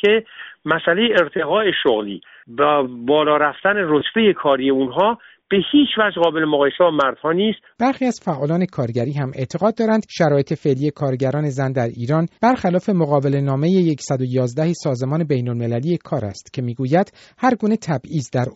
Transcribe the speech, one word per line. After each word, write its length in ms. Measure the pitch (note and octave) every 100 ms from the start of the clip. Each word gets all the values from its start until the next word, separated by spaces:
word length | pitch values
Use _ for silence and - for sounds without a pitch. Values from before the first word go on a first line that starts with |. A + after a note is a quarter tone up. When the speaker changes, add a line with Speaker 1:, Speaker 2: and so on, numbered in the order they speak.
Speaker 1:
که 220 | G3+ A3 A3 - - - D3+
مسئله 440 | D#3+ - F3 A#3 G3+
ارتقاء 440 | D3+ F#3 D3 G3 G#3+ -
شغلی 380 | D3 G#2+ G#2 F#2+ - - - A#2
و 240 | D3 D3
بالا 540 | C3 B2 A#2+ D3+ D3+ D3+
رفتن 360 | D3 C3 F#3+ G#3
رتبه 580 | F3 D3+ - A3 A3
کاری 360 | E3+ D3 C3+ C3+
اونها 480 | C3+ C3+ B2+ G3+ A3+ - _ _
به 80 | G3 -
هیچ 180 | D4 C#4 -
وجه 240 | G#3+ F3
قابل 240 | E3+ D#3+ D#3
مقایسه 320 | D3 C#3+ -
با 120 | F3
مردها 400 | D3+ C3+ A#2+ D3+
نیست. 280 | E3 G#3+ G3+ _ _
Speaker 2:
برخی 260 | A#3+ C4 B3+
از 140 | - -
فعالان 400 | D3 C#3+ E3+ F#3
کارگری 480 | - A#2+ A#2 A#2+
هم 180 | C#3+ C3 C3+
اعتقاد 420 | B2+ E3 G#3 A3
دارند 260 | A3+ A3 -
شرایط 440 | - D#3+ C#3+ C#3
فعلی 380 | D#3 D3+ C3 D3
کارگران 580 | - C#3 C3 C3 C#3+ D3+
زن 220 | C3 C3+
در 160 | C3 A#2
ایران 400 | A#2 A#2+ D#3 E3 -
برخلاف 480 | A3+ - F#3+ F3+ G3
مقابله‌نامه 1040 | F#3+ D3+ C#3+ C#3 C#3 C#3 C3+ D#3+ F#3+ E3+ C#3+
صد 220 | - C3+
و 20 |
یازده 500 | B2+ B2+ B2+ B2+ D#3+
سازمان 500 | E3+ D#3+ B2 C3 D#3
بین‌المللی 720 | D#3+ C3+ B2 A#2+ A#2 A#2 D3 E3+
کار 280 | - D3+ G#2+
است 280 | G2 -
که 80 | -
می‌گوید 500 | B2 A#2 C3 E3 G3+ _ - _
هر 180 | B3+ B3
گونه 220 | G#3+ A3
تبعیض 520 | - C#3+ - D3+ B2+
در 120 | C3 B2